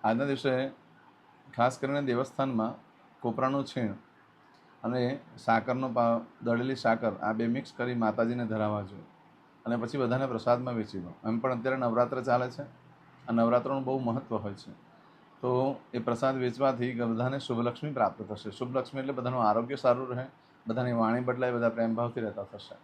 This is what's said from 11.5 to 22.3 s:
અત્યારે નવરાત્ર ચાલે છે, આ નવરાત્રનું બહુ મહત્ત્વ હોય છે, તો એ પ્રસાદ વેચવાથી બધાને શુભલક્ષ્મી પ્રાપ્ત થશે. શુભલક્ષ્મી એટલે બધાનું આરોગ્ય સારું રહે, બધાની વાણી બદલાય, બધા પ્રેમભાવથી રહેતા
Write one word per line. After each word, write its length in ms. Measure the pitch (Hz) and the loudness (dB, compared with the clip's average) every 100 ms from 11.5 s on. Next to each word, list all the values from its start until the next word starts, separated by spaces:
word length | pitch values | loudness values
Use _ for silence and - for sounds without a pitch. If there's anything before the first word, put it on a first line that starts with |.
અત્યારે 240 | 123 123 131 | 0 0 0
નવરાત્ર 460 | 120 113 120 127 | 0 2 2 0
ચાલે 280 | 127 123 123 | 2 2 0
છે, 140 | 120 196 - - - - - | -6 -14 -16 -20 -20 -20 -18
આ 80 | - | -2
નવરાત્રનું 520 | 117 117 123 123 135 | 2 6 4 2 -2
બહુ 140 | 131 135 | 0 -2
મહત્ત્વ 380 | 120 113 - 110 | 0 -2 -2 -4
હોય 160 | 101 | -4
છે, 180 | 98 - - - - - - - - | -10 -14 -20 -20 -20 -20 -20 -20 -6
તો 400 | 127 123 131 139 - | 0 2 2 -2 -8
એ 40 | 120 | -6
પ્રસાદ 380 | 113 120 131 131 | -2 0 0 2
વેચવાથી 580 | 127 117 139 120 123 | -2 2 2 2 -2
બધાને 440 | 117 117 113 127 139 | -2 -2 0 0 -2
શુભલક્ષ્મી 540 | - 120 120 120 151 | -4 0 0 -2 -6
પ્રાપ્ત 300 | 135 104 - | 2 0 0
થશે. 280 | 101 104 107 | -10 -8 -10
શુભલક્ષ્મી 500 | 95 123 131 127 135 | -8 -4 -4 -4 -6
એટલે 120 | 135 | -4
બધાનું 300 | 131 123 127 | -2 -2 2
આરોગ્ય 340 | 110 107 120 139 | 4 4 0 0
સારું 340 | 131 127 131 | 4 2 0
રહે, 160 | 123 131 - _ - - | -6 -6 -12 _ -14 -4
બધાની 260 | 113 123 | -2 0
વાણી 280 | 117 113 120 | 2 2 2
બદલાય, 320 | 127 123 127 | 0 0 0
બધા 160 | 120 117 | 2 2
પ્રેમભાવથી 520 | 113 113 113 120 120 | 2 0 2 -2 -2
રહેતા 240 | 110 | -4